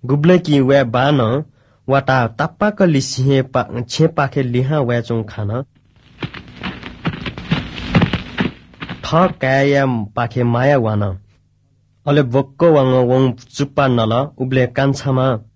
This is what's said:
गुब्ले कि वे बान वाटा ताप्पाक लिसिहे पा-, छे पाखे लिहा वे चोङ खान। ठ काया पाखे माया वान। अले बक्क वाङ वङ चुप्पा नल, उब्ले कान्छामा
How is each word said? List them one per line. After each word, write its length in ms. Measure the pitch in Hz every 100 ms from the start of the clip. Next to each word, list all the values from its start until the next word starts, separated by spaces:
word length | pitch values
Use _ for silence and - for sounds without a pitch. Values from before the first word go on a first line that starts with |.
गुब्ले 340 | 127 147 160 180
कि 220 | 180 143
वे 240 | 131 139
बान 600 | 127 120 135 147 113 131 156 _ _ _ -
वाटा 280 | 135 135 131 113
ताप्पाक 560 | 110 160 - 208 208
लिसिहे 600 | 185 143 131 - 131 139
पा-, 460 | 131 127 110 117 123
छे 180 | - 160
पाखे 360 | 160 139 -
लिहा 380 | 127 123 131 156
वे 200 | 123 120
चोङ 200 | 117 113
खान। 260 | 107 - 104 117 139 _ _ _ _ - - - - - - - - - - - - - - - - - - - - - - - - - - - - -
ठ 100 | - 160 180 -
काया 440 | 131 135 139 139 135 120 101 -
पाखे 280 | 117 131
माया 320 | 120 120 135 143
वान। 240 | 110 107 101 95 _ _ _ _ _ _ _ _ -
अले 160 | 143 131
बक्क 300 | 131 135 -
वाङ 280 | 170 151 131 127 123
वङ 240 | 127 131
चुप्पा 540 | 117 - - 139 - 139
नल, 240 | 120 110 117 143 -
उब्ले 280 | 131 131 123
कान्छामा 600 | 123 139 135 139 131 131 113 -